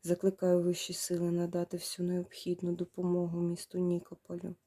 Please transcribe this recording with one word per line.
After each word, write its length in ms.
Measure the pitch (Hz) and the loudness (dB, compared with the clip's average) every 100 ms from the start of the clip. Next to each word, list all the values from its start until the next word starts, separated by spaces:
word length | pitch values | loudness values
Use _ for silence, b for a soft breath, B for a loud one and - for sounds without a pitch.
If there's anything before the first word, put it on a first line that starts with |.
| 170 | 0
Закликаю 560 | 175 190 190 180 180 | 2 2 2 4 6
вищі 300 | 175 175 - | 4 0 -4
сили 380 | 180 - 175 175 | -6 -2 0 2
надати 460 | 175 175 175 175 180 | 2 0 -2 -2 -6
всю 320 | - - 180 | -8 -4 0
необхідну 640 | 180 175 - - 175 180 | 0 -2 -8 -4 -2 -2
допомогу 680 | 175 175 - 180 175 175 170 | -2 -4 -2 0 2 0 0
місту 380 | 175 170 - 180 | 0 -2 -6 -2
Нікополю 760 | 180 175 - - _ 175 175 175 | 0 0 -4 -20 _ -10 -8 -12